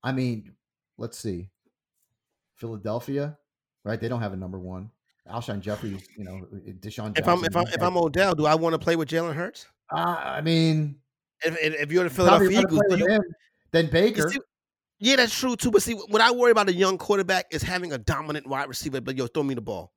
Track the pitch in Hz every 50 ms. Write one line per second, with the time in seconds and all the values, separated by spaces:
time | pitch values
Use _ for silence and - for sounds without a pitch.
0 | - 131 131 131 131 123 120 110 101 - - _ _ _ _ _ _ _ _ -
1 | 107 113 - - - 113 95 87 90 98 _ _ _ _ _ _ _ _ _ _
2 | _ _ _ _ _ _ _ _ _ _ _ _ - 117 113 107 95 110 107 123
3 | 123 - 139 139 143 151 151 _ _ _ _ _ _ _ _ _ _ 101 110 113
4 | 113 117 123 120 113 104 95 92 92 92 95 95 90 90 92 90 95 113 _ _
5 | _ _ _ _ _ - 95 117 120 - 113 101 92 104 104 104 - 113 98 98
6 | 92 - _ - 104 92 92 95 92 87 - 98 - 101 95 92 - 104 104 -
7 | 110 110 104 160 151 180 175 180 175 190 190 170 175 - - 160 165 175 180 180
8 | 170 160 139 170 190 196 175 151 151 151 156 165 160 170 165 165 - - 165 165
9 | 160 - 160 165 170 170 151 147 170 202 214 - - _ _ _ _ _ 156 156
10 | 170 175 175 160 139 131 131 - 147 160 165 160 165 160 156 156 151 147 143 -
11 | _ _ _ _ _ _ _ _ - 165 165 170 156 156 156 147 147 147 151 180
12 | 180 170 131 131 185 175 202 202 202 185 190 220 - 185 160 - 208 202 185 185
13 | - 180 214 220 196 175 165 _ _ _ _ _ _ _ - 165 165 151 123 165
14 | 190 220 220 170 156 160 196 269 - _ _ _ _ _ _ _ _ _ _ _
15 | 202 233 269 262 247 226 - - - 262 247 - - 240 214 202 - - 233 202
16 | - - 208 214 226 233 247 247 240 240 233 220 202 190 180 175 190 190 190 180
17 | - - 208 196 196 175 190 185 185 _ - 170 - - 180 185 180 175 147 127
18 | 107 - - 139 147 151 151 151 139 131 139 135 143 139 127 - - 156 135 135
19 | 117 131 135 131 131 120 _ 165 147 139 135 120 110 98 107 92 82 90 _